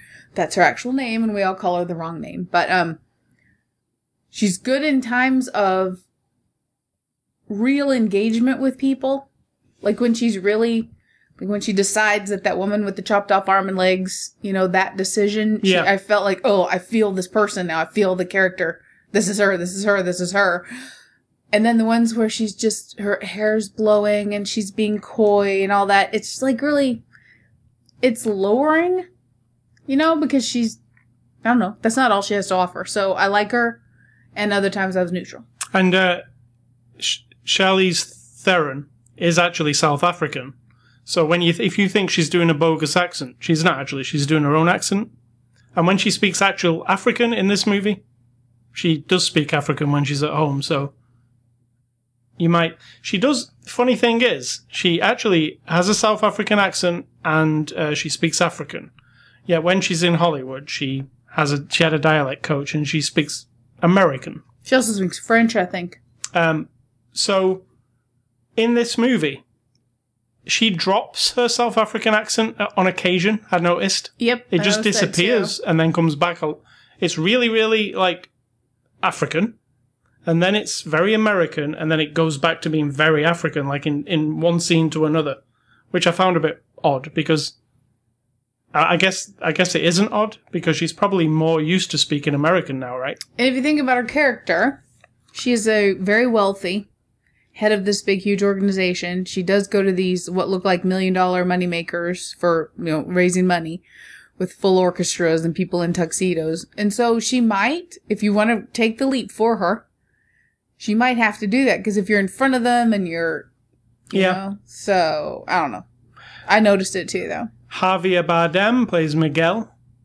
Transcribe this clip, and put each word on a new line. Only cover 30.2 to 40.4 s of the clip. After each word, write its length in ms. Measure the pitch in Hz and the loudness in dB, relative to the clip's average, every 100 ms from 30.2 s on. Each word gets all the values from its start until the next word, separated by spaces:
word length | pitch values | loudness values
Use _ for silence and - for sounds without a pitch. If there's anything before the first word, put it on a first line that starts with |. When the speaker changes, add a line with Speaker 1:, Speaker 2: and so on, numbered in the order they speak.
| 285 269 226 | 0 0 0
Speaker 1:
she's, 320 | 240 226 - _ _ _ _ _ _ | -2 -2 -4 _ _ _ _ _ _
I 40 | 226 | 0
don't 100 | 247 | 0
know, 180 | 185 220 | 0 -2
that's 140 | 233 233 | -2 2
not 160 | 247 | 2
all 100 | 202 | 2
she 120 | 196 | 0
has 120 | 202 190 | -2 0
to 60 | |
offer. 300 | 185 180 - | 0 0 -4
So 300 | 185 214 196 | -6 -2 -2
I 120 | 180 196 | 0 2
like 240 | 208 208 | 2 0
her, 320 | 240 233 226 _ _ _ _ _ - | 0 -2 -4 _ _ _ _ _ -6
and 160 | 208 | -2
other 180 | 202 196 | 0 0
times 240 | 202 190 185 | 0 -2 -2
I 60 | |
was 80 | 175 | -2
neutral. 340 | 180 - - - - - | -4 -8 -16 -18 -14 -4
Speaker 2:
And, 200 | 190 185 | 2 4
uh, 280 | 185 185 175 - _ _ _ _ _ _ - | 4 2 0 -6 _ _ _ _ _ _ -10
Sh-, 220 | - - _ _ | -6 -6 _ _
Charlize 600 | - - 190 190 190 170 - - - - | -4 0 2 4 2 0 -6 -12 -20 -6
Theron 420 | - 180 147 135 143 _ _ - | 0 2 2 -4 -12 _ _ -4
is 200 | 170 170 | 0 2
actually 380 | 175 170 151 | 2 0 -2
South 300 | 143 160 143 | 0 0 2
African. 480 | 175 170 147 143 | 0 0 -4 -6